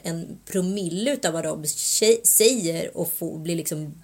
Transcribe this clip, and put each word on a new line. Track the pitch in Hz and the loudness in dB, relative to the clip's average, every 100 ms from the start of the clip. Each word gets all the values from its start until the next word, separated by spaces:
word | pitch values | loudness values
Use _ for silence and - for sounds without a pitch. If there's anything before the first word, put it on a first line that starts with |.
en | 170 165 170 - - | -6 -8 -8 -14 -6
promille | 185 180 202 175 175 233 | -2 0 -2 -4 -2 -2
utav | 185 180 | 0 -2
vad | 165 | -2
de | 156 156 151 | -4 -4 -6
tjej, | - - - 214 226 | -4 -2 2 6 6
säger | - - 220 254 165 165 160 - | 6 6 6 4 0 -2 -4 -4
och | 165 | -6
får, | - 165 160 | -4 -6 -6
blir | 160 170 | -4 -4
liksom | 156 156 151 - | -2 -6 -8 -10